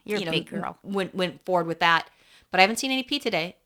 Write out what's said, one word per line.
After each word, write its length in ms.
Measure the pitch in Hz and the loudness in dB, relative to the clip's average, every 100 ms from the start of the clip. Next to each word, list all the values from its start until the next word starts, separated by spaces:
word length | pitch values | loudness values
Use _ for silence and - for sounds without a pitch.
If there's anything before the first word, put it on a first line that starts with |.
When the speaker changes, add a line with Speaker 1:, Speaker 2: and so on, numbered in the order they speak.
Speaker 1:
You're 120 | - 208 | -8 -6
a 40 | |
Speaker 2:
you 60 | 170 | -2
know, 60 | |
Speaker 1:
big 140 | 160 - | -4 -4
girl. 280 | 196 - - | -6 -8 -10
Speaker 2:
went, 320 | - 196 185 | -6 -4 -4
went 300 | 185 180 - | -4 -6 -6
forward 240 | - 180 170 | -2 0 0
with 100 | 165 | 0
that. 280 | 170 165 - _ _ - _ | 4 4 0 _ _ -20 _
But 80 | 185 | 4
I 40 | |
haven't 140 | 190 226 | 4 4
seen 100 | 269 | -2
any 140 | 262 | -2
pee 160 | 254 285 | -2 -4
today. 360 | 240 175 170 - | -2 -2 -4 -8